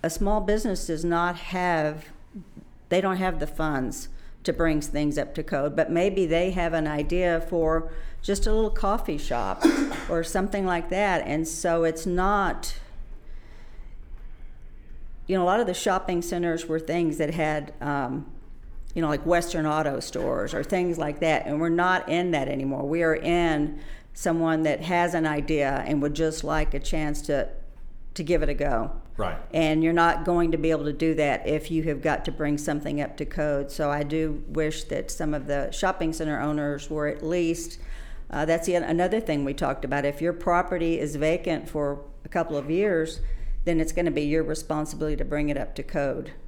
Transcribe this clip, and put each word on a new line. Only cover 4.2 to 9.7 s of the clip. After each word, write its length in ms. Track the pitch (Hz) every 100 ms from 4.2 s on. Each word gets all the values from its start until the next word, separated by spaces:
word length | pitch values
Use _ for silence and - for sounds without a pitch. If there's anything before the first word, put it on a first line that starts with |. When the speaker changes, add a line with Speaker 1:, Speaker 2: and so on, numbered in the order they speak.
| - -
Speaker 1:
to 60 | -
bring 260 | - 165 151
things 380 | - 143 147 143
up 160 | -
to 80 | -
code, 340 | 151 147 143 143
but 140 | 156
maybe 340 | 165 190 190
they 260 | 175 165 185
have 200 | 180 165
an 140 | 160 156
idea 560 | 147 143 175 180 165 165
for 420 | 175 160 160 - - - -
just 240 | - 196 214
a 60 |
little 160 | 220 214
coffee 480 | - 202 - - 147
shop 440 | 143 120 98 - -